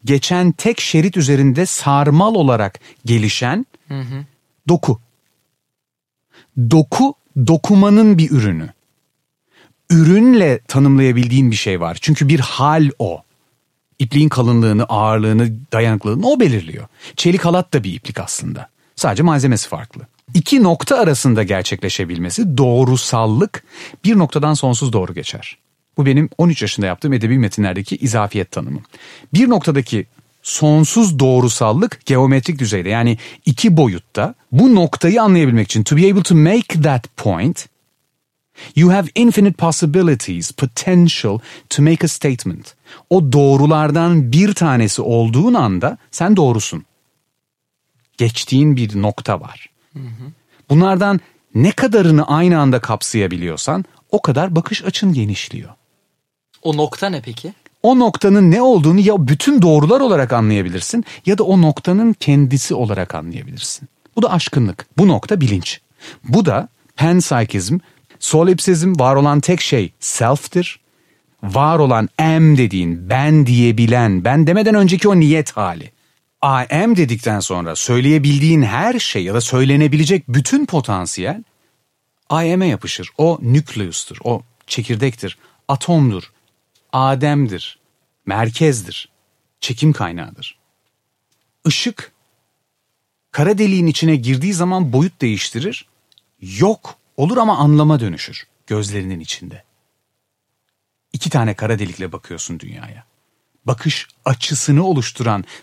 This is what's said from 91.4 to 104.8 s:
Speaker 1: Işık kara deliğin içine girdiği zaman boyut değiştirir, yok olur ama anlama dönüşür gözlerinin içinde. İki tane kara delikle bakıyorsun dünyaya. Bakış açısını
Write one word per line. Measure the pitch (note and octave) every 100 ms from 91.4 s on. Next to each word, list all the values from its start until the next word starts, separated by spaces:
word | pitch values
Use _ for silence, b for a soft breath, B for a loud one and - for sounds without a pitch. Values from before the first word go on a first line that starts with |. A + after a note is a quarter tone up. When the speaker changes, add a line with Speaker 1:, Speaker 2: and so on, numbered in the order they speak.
| _ _ E3
Speaker 1:
Işık | - B3 - - _ _ _ _ _ _ _ _ _ _ _ _
kara | - D3+ G#3
deliğin | G#3+ F#3+ E3+
içine | - D#3+ D3+
girdiği | A#2+ C3 F3
zaman | F#3+ F3 F#3 D#3+
boyut | B2 F3 -
değiştirir, | B2 G#2 - A2+ E3+ A#3+ - _ _ _ _ _
yok | F#2 G2 F#3 A3 - - _ -
olur | D3+ B3+
ama | A3+ F3+
anlama | D3 D3+ D3+ D3+
dönüşür | A2+ E2 - - - _ -
gözlerinin | G#2+ G2+ G2+ F#2+ F2+
içinde. | D#2+ - F2 - _ _ _ _ _ _ _ _ _ _ _ _ _ _ _
İki | - -
tane | D3 A2+
kara | G2 G#2+ A2
delikle | G2 F2 F#2
bakıyorsun | E2+ - E2 - E2
dünyaya. | - - A2+ G#2+ _ _ _ _ _ _ -
Bakış | B2 D#3 - - _ -
açısını | B2+ - C#3 - C#3+